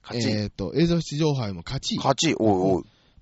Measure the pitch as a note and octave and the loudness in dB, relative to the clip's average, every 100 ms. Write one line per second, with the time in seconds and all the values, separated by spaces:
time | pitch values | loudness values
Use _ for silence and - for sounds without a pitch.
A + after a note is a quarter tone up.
0 | - B2 A2 G#2+ G#2 - F#2+ D3 E3+ E3+ | -8 -4 -2 -2 -4 -4 -4 0 2 2
1 | - D3 D#3 C3+ G#2+ F2 - C3+ - - | -2 -2 0 0 -2 -6 -8 -8 -4 -2
2 | C3 C3+ E3 - A2 F#2+ F#2+ F2 - _ | 0 2 0 2 4 4 4 0 -2 _
3 | _ _ | _ _